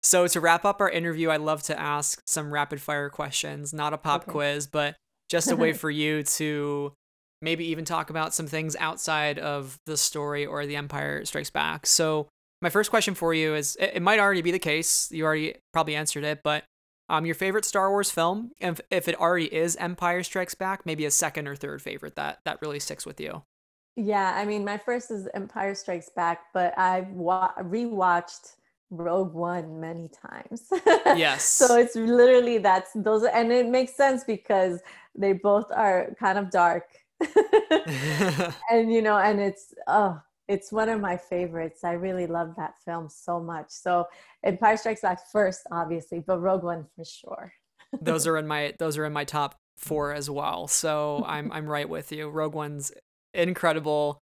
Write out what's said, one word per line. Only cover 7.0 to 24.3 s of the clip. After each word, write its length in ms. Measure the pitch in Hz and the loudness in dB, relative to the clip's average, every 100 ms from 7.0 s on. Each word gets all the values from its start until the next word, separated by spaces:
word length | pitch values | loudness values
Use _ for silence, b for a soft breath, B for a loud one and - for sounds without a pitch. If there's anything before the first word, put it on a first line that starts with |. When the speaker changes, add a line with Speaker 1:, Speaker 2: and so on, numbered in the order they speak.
| _ _ _ _ | _ _ _ _
Speaker 1:
maybe 240 | 160 165 165 | -4 -4 -4
even 180 | 156 | -6
talk 240 | 160 165 160 | -4 -4 -4
about 240 | 160 160 | -4 -4
some 140 | - 160 | -4 -4
things 300 | 156 160 151 | -4 -4 -4
outside 640 | 160 175 - 156 151 147 | -4 -4 -2 0 0 -2
of 380 | 156 143 135 131 - | -4 -6 -8 -14 -8
the 100 | 151 | -2
story 500 | - 156 147 147 147 | -2 -2 -6 -4 -4
or 180 | 147 | -6
The 120 | 143 147 | -6 -6
Empire 480 | 147 143 143 147 | -8 -6 -6 -6
Strikes 260 | - 147 143 | -6 -8 -6
Back. 360 | - - 151 - | -2 -2 -2 2
So 420 | - 160 156 151 _ _ _ | 2 2 0 -4 _ _ _
my 80 | 175 | -2
first 200 | 202 208 | 0 2
question 260 | 226 208 185 | 2 0 0
for 180 | 165 | 0
you 220 | 160 156 151 | 2 2 0
is, 180 | 147 - | -2 -2
it, 120 | 190 | -2
it 80 | - | 0
might 180 | 175 214 | 2 4
already 220 | 202 190 | 4 4
be 100 | 165 | 0
the 80 | 185 | 0
case, 500 | 165 151 165 - - | 0 0 2 0 -2
you 140 | 160 | -2
already 320 | 156 156 156 - _ | 0 0 -2 -6 _
probably 240 | 165 156 151 | -2 0 -2
answered 260 | 151 151 | -4 -4
it, 180 | 147 151 | -4 -2
but, 180 | 151 151 - _ _ _ _ | -2 -2 -4 _ _ _ _
um, 180 | 156 165 | -2 0
your 80 | |
favorite 300 | 160 190 202 | -2 0 0
Star 260 | - 202 190 | 0 2 2
Wars 200 | 202 190 | 2 0
film, 420 | - 165 202 240 - | 2 0 0 -6 -6
if, 200 | 185 165 - | -4 -4 -2
if 160 | 180 - | -2 0
it 100 | 165 | 0
already 320 | 170 180 160 | 2 2 0
is 220 | 160 170 170 | 0 0 0
Empire 460 | 175 180 175 180 | -4 -2 -2 0
Strikes 320 | 175 190 180 | -2 -4 -6
Back, 320 | - 190 190 - | -6 -6 -6 -6
maybe 180 | 156 | -4
a 60 | 147 | 0
second 380 | - 160 156 147 | 0 0 -4 -8
or 80 | 143 | -8
third 260 | 143 143 | -10 -10
favorite 320 | - 143 151 | -10 -12 -12
that, 240 | 147 - - | -8 -8 -6
that 180 | - - | -8 -8
really 160 | 151 143 | -8 -8
sticks 260 | - 143 | -8 -10
with 160 | - 151 | -12 -12
you. 220 | 151 156 - _ _ _ _ - | -12 -12 -16 _ _ _ _ -6
Speaker 2:
Yeah, 380 | 208 208 190 | -2 0 0